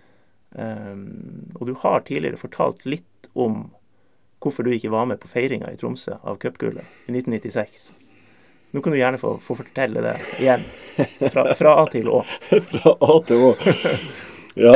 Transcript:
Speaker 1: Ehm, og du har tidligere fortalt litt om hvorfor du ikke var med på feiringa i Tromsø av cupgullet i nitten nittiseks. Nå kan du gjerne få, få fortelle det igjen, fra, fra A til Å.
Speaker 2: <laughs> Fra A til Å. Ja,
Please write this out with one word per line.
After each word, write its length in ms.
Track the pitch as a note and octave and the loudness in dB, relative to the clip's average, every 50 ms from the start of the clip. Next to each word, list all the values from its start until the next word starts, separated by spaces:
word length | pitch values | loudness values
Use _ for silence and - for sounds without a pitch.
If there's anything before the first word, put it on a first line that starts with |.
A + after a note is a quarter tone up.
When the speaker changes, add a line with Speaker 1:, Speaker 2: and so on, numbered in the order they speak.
| _ _ _ _ _ _ _ _ _ _ | _ _ _ _ _ _ _ _ _ _
Speaker 1:
Ehm, 1000 | - - A2 A2+ A2 G#2+ G#2 G2+ G2+ G2 G2 - - - - - - - - - - - | -14 -12 -10 -10 -10 -12 -12 -14 -16 -16 -16 -16 -16 -18 -18 -18 -18 -18 -18 -18 -14 -10
og 80 | A#2+ | -10
du 80 | A#2+ C3+ | -10 -8
har 300 | - - G3 F3 C3+ - | -2 -2 0 0 0 -2
tidligere 320 | - C3+ D3 D#3+ - - - | -4 -6 -4 -4 -6 -6 -8
fortalt 460 | - - - - D3+ C#3+ - - _ | -14 -14 -4 -2 -2 -2 -2 -6 _
litt 420 | C3 D3 E3 - _ _ _ - - | -8 -8 -8 -10 _ _ _ -20 -10
om 340 | _ C3 B2 A2+ G#2+ G#2+ A2 - - _ _ _ _ _ _ _ _ _ _ _ _ _ | _ -2 -2 -2 -2 -6 -10 -14 -20 _ _ _ _ _ _ _ _ _ _ _ _ _
hvorfor 200 | - D3 - - | -6 -6 -4 -2
du 120 | A#2 B2 B2 | -2 -2 -2
ikke 180 | A2+ - A2 | -2 -4 -4
var 160 | A2 A2 B2 B2+ | -2 -2 -2 -2
med 100 | - - | -4 -8
på 120 | - - | -10 -8
feiringa 400 | - B2 B2+ C3+ B2 - - - | -4 -4 -2 -2 -4 -6 -8 -12
i 60 | - - | -12 -10
Tromsø 380 | A#2+ A#2+ B2+ B2+ - - G2+ - | -10 -10 -8 -8 -10 -12 -12 -10
av 160 | - - G#2 - | -10 -10 -10 -8
cupgullet 680 | - B2+ - - - A2+ - - - - - - _ - | -8 -8 -6 -6 -8 -8 -8 -10 -16 -20 -20 -20 _ -8
i 60 | A#2+ | -6
nitten 160 | B2+ B2+ B2+ A2+ | -6 -4 -4 -6
nittiseks. 540 | G#2 - A2 - A#2+ G#2 - _ - - - - _ _ _ _ _ _ _ _ _ _ _ _ _ _ _ - | -6 -6 -6 -6 -6 -6 -6 _ -20 -20 -20 -20 _ _ _ _ _ _ _ _ _ _ _ _ _ _ _ -10
Nå 80 | C#3+ | -6
kan 100 | - E3+ | -4 -2
du 60 | D3+ C3+ | 0 2
gjerne 200 | B2+ B2+ C3 B2 | 2 0 0 -2
få, 180 | - A2+ A2 G#2+ | -4 -6 -6 -6
få 160 | - - B2 | -8 -10 -10
fortelle 460 | A#2+ B2+ - _ C#3 C3+ A2+ A2+ A#2+ | -10 -10 -12 _ -4 -4 -2 -2 -4
det 100 | A#2 A#2 A2 - - - | -4 -4 -4 -6 -10 -12
igjen, 300 | - - C3 C3 B2 A#2 - - - - - - - - C3+ - - - | -6 0 2 2 2 2 -2 -8 -16 -20 -20 -8 -4 -2 -2 -2 -2 -2
fra, 260 | C#3 C#3+ - C3 A#2+ - | -2 0 0 0 0 0
fra 220 | - - E3+ D#3 D3 | 0 4 6 6 6
A 120 | C#3+ D#3 | 6 4
til 220 | - - A#2+ A2 A#2 | 2 0 -4 -2 0
Å. 100 | - A#2+ A2+ - - - - | 0 0 -2 -2 -10 -14 -2
Speaker 2:
<laughs> 260 | - - G#3 F3 - | 2 2 2 2 0
Fra 220 | D#3+ C3 - D#3+ | -6 2 4 4
A 240 | C#3 - C#3+ - D#3 D#3+ | 4 6 4 6 6 4
til 220 | D#3+ - A#2+ A#2+ | 4 4 4 6
Å. 80 | B2+ B2+ G#2+ - - G3 C#3+ - - D#3+ C#3+ - - - - - - - - - - - | 6 6 4 4 2 0 0 2 0 -4 -4 -4 -6 -12 -16 -18 -20 -20 -20 -20 -20 -14
Ja, 200 | - G2+ A2+ A#2+ B2 | 0 6 8 10 10